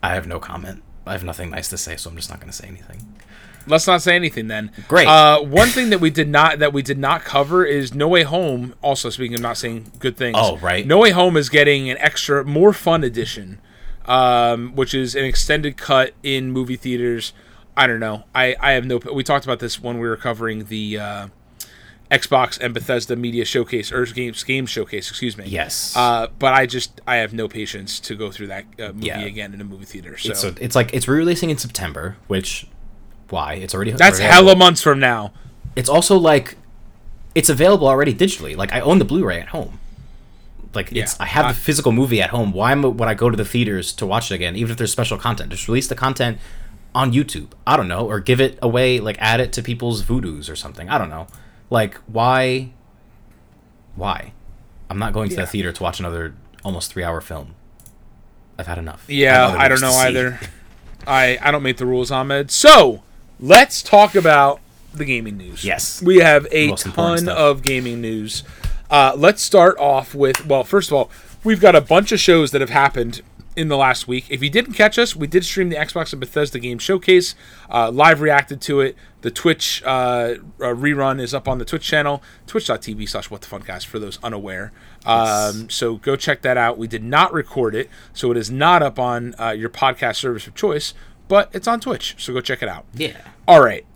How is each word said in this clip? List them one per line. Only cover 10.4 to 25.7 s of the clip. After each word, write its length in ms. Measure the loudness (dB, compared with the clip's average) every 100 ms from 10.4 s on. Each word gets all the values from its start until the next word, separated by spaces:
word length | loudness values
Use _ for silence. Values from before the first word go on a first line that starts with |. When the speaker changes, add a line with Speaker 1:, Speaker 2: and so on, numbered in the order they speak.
| 0 0
Speaker 1:
right. 280 | -2 -2 2
Speaker 2:
No 140 | 6
Way 120 | 6
Home 240 | 6 2 2
is 140 | 2
getting 400 | 2 4 2 -2
an 80 | -2
extra, 480 | -2 -2 -2 -2 -2
more 280 | 4 4
fun 300 | 4 0 0
edition, 560 | 0 -4 -8 -10 -16 -18 _ _ -12 -10 0
um, 720 | 2 4 4 2 0 -6 -4
which 180 | -2
is 220 | -2 -4 -4
an 100 | 0
extended 520 | 0 2 0 -2 -8
cut 360 | 0 2 2 -4
in 280 | -6 -6 -4
movie 260 | -6 -6 -8
theaters. 560 | -6 -4 -4 -6 -8 -16 _ -20 -10 0
I 100 | 0
don't 140 | 0
know. 240 | -6 -8 -6
I, 220 | -2 0 0
I 120 | 0
have 120 | 0 0
no. 120 | -6 -4
We 100 | -6
talked 220 | -2 -2 -2
about 140 | -6
this 200 | -6 -10
when 180 | -10 -6
we 80 | -6
were 100 | -6
covering 480 | -6 -6 -6 -8 -10
the, 320 | -8 -8 -8
uh, 280 | -10 -12 -14 _ _ _ -20 -20 -20 -20 _
Xbox 500 | -4 0 0 0 -4
and 140 | -8
Bethesda 420 | -8 -4 -6 -4 -6
Media 300 | -6 -4 -4
Showcase, 460 | -4 -4 -6 -6
or 120 | -6 -6
Games, 360 | -6 -10 -10
Games 280 | -6 -6 -6
Showcase, 380 | -8 -8 -10 -12
excuse 260 | -10 -10 -10
me. 80 | -10
Speaker 1:
Yes. 480 | -8 -6